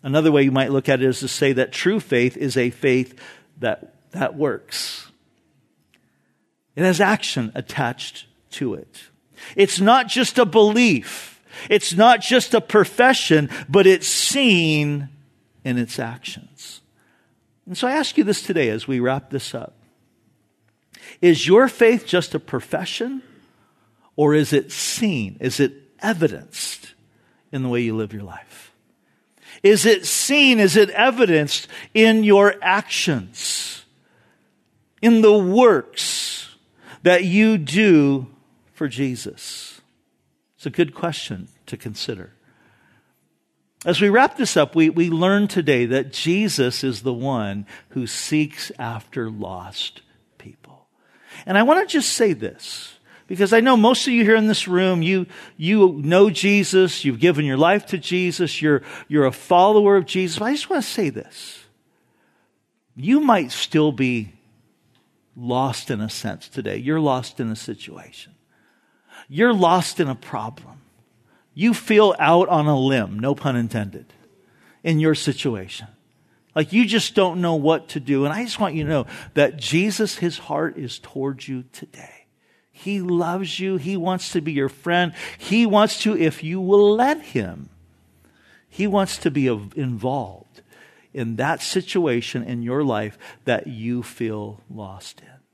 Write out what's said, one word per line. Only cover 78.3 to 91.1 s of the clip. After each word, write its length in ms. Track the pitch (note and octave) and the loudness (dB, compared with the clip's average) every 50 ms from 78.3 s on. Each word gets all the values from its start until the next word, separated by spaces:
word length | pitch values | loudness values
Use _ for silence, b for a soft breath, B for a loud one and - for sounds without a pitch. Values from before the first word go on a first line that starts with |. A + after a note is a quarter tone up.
| D#3 | -4
I 100 | G#3 B3 | -6 -8
just 160 | A#3 - - | -8 -6 -6
want 160 | G#3 F3+ D3 | -6 -4 -4
you 80 | D#3+ D3+ | -6 -6
to 60 | D3 | -4
know 160 | D#3+ C#3 A#2+ B B B B B B | -4 -4 -4 B B B B B B
that 220 | D3 C#3+ C#3 D3 | 0 0 0 0
Jesus, 600 | D3 A2+ - D3 E3+ F#3+ G#3+ F#3+ - A3 G3+ - | -6 -8 -2 -2 0 0 0 -2 -2 -4 -4 -4
his 200 | - F3 E3+ - | -6 -6 -6 -6
heart 400 | - - - D3+ D3 D#3+ - - | -8 -10 -8 -6 -4 -4 -6 -6
is 220 | - C#3+ - - - | -10 -14 -14 -14 -16
towards 480 | - - - C#3 C3+ C#3 C#3 B2+ - | -20 -16 -10 -8 -6 -6 -8 -10 -12
you 180 | - C3+ B2+ B2+ B2+ | -12 -12 -12 -12 _
today. 540 | _ - - _ - - - - - - _ _ _ _ _ _ _ _ _ _ | _ -20 -20 _ -20 -20 -20 -20 -20 -20 _ _ _ _ _ _ _ _ _ _
He 300 | _ - - G3 G3+ G3+ | _ -14 -8 -6 -6 -6
loves 580 | F3+ F3+ F3 E3+ E3+ E3 F3 F#3+ G3 E3 - - | -4 -2 -2 -2 -2 -2 -4 -6 -6 -8 -8 -8
you. 160 | F#3 F#3+ F#3+ | -6 -4 -6
He 220 | F3 C3+ F3 G3 | -6 -6 -6 -6
wants 340 | F#3 E3 F#3 F#3 F#3 - - | -4 -4 -4 -6 -6 -8 -6
to 100 | - F3+ | -6 -4
be 120 | D3 D#3+ D3+ | -4 -4 -4
your 160 | C#3+ C3+ C3 | -4 -4 -4
friend. 440 | - _ - F3 E3+ F3 F3+ E3+ B B B B B | -6 _ -6 -2 -2 0 -2 -2 B B B B B
He 280 | B - - G3 A3+ A#3+ | B -6 -2 0 2 2
wants 360 | A3 G3 G#3 G#3+ G#3+ - - - | 4 4 2 2 2 0 -2 -2
to, 140 | G#3+ G#3+ | -2 0
if 240 | D#3+ E3 D#3+ D3+ - | 0 0 0 -2 -4
you 200 | D#3 D#3 F3 F#3+ | -10 -8 -6 -6
will 340 | F#3+ F#3 G3+ G3+ G#3 G3+ G#3+ | 0 2 4 4 6 4 4
let 260 | A3 B3 C4+ D4+ D4+ | 2 0 0 -2 -4
him, 480 | - - - B2+ G#2 F#2 E2+ C#2+ C#2 - _ _ _ _ _ _ _ _ _ _ b b b b b b b b b b | -8 -8 -8 -6 -6 -6 -12 -16 -18 -20 _ _ _ _ _ _ _ _ _ _ b b b b b b b b b b
he 180 | _ - G3 | _ -6 -4
wants 300 | G#3 F#3+ G3+ G3 F#3 - - | -2 0 0 -2 -2 -6 -4
to 100 | - E3 | -4 -4
be 180 | C3+ D3 C3+ | -2 0 0
involved 1120 | B2+ A#2 G#2 G2+ G2 - D3+ C#3+ B2+ A#2+ G#2+ G#2+ B2+ C3+ C#3+ A#2 F#2+ F#2+ F2 - _ _ - _ b b b b b b b b b | 0 -2 -4 -8 -12 -10 -8 -6 -6 -6 -6 -6 -6 -6 -6 -8 -10 -14 -20 -20 _ _ -20 _ b b b b b b b b b